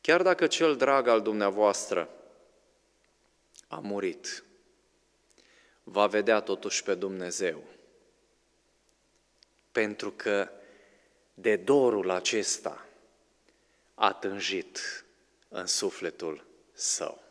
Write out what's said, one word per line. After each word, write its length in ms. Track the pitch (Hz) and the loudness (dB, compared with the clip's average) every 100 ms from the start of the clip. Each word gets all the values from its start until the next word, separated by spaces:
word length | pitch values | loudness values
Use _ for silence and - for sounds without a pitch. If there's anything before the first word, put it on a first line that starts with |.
chiar 220 | - 170 | 4 4
dacă 240 | 185 175 160 | 4 4 2
cel 300 | - 160 139 | 4 2 4
drag 300 | 131 139 123 | 2 4 4
al 160 | 113 | 4
dumneavoastră 840 | 107 107 101 98 107 98 - 92 80 - - _ _ _ _ _ _ _ _ _ _ _ _ - - | 2 0 0 4 4 4 -2 -4 -4 -12 -20 _ _ _ _ _ _ _ _ _ _ _ _ -20 -16
a 100 | 156 | -12
murit, 640 | - 101 95 82 - - - _ _ _ _ _ _ _ _ _ _ _ _ _ | -8 -4 -4 -6 -12 -12 -16 _ _ _ _ _ _ _ _ _ _ _ _ _
va 240 | - 98 104 | -6 2 4
vedea 340 | 104 101 110 | 4 4 2
totuși 420 | 104 95 101 - | 2 -4 -2 -4
pe 120 | - | -2
Dumnezeu, 720 | 92 95 95 90 85 95 76 - - _ _ _ _ _ _ _ _ _ _ _ _ _ _ _ _ - _ _ | -2 -2 -6 -8 -4 -4 -4 -12 -20 _ _ _ _ _ _ _ _ _ _ _ _ _ _ _ _ -20 _ _
pentru 380 | - 107 104 104 | -2 -2 -2 -10
că 400 | - - 101 95 - - - _ _ _ _ _ | -6 -2 -2 -2 -8 -20 -20 _ _ _ _ _
de 220 | - 95 107 | -4 0 0
dorul 540 | 92 143 127 107 90 | 4 4 4 2 0
acesta 760 | 90 - 113 95 - - - - _ _ _ _ _ _ _ _ _ _ | -2 0 -2 -2 -4 -6 -10 -20 _ _ _ _ _ _ _ _ _ _
a 180 | - 107 | 0 0
tânjit 920 | 98 98 101 98 95 80 - - - - _ _ _ _ | 0 -6 -6 -6 -6 -8 -12 -12 -12 -18 _ _ _ _
în 180 | 95 92 | -12 -4
sufletul 800 | - 101 - 85 - 82 76 - _ _ | -2 -2 -4 -10 -8 -10 -10 -14 _ _
său. 500 | - - - - - - | -8 -6 -4 -6 -10 -18